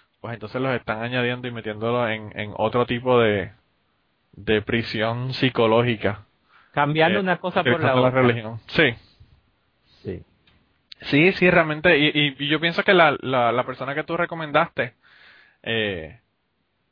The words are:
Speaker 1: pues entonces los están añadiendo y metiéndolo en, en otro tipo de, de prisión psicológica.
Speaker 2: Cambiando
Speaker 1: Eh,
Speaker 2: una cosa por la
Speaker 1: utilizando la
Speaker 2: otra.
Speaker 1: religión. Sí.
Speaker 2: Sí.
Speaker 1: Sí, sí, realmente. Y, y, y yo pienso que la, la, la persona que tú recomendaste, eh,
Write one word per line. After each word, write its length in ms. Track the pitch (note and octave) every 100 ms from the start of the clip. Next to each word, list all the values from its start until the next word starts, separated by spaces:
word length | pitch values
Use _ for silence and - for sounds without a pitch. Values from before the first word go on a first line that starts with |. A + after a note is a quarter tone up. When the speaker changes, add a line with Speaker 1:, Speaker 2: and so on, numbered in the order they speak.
| _ _
Speaker 1:
pues 140 | A2
entonces 280 | A#2 G#2+ B2+
los 140 | C3+ A#2+
están 260 | - A2
añadiendo 460 | A#2 B2+ B2 B2 B2
y 40 |
metiéndolo 560 | A#2 G#2+ G#2 A#2 B2 A#2
en, 280 | A2 G#2+ -
en 160 | G#2+ -
otro 280 | G#2+ A#2+ A#2
tipo 340 | B2 B2+ B2
de, 320 | A2+ G#2 E2+ - _ _ _ _ _ _ _
de 280 | - G2+ G#2+
prisión 720 | G#2 A#2 A2 A2+ A2 A#2+ C3
psicológica. 920 | B2+ C3 B2 A2+ A2+ A#2+ G#2+ G2 G#2 - _ _ _ _
Speaker 2:
Cambiando 460 | D3 C#3+ D#3 E3 G3
Speaker 1:
Eh, 20 |
Speaker 2:
una 160 | F#3 F3+
cosa 260 | F#3 F#3
por 80 | D#3+
la 40 | E3
Speaker 1:
utilizando 240 | C#3+ B2+
la 60 | B2+
Speaker 2:
otra. 120 | C3
Speaker 1:
religión. 380 | B2 A#2 A2 A2+ -
Sí. 260 | - D3 A2 _ _ - _ _ _ _ _ _ _
Speaker 2:
Sí. 200 | - F2 - _ _ _ _ _ _ -
Speaker 1:
Sí, 300 | - C#3+ F3
sí, 160 | F#3 F3+
realmente. 480 | F3 D#3 D3+ F3 D3+
Y, 100 | D3+
y, 280 | D3 D3 C3+
y 80 | C#3+
yo 100 | D#3
pienso 240 | E3 E3+
que 100 | G3+
la, 220 | F#3 D#3+ C3
la, 300 | B2+ B2+ A#2
la 100 | A#2+ B2
persona 300 | C3 C3 C#3+
que 80 |
tú 140 | D3+ E3+
recomendaste, 760 | E3+ E3 D#3 D3+ E3 - C3 - _ _ - - _ _
eh, 580 | - A2+ G#2 F2+ D#2 - _ _ _ _ _ _ _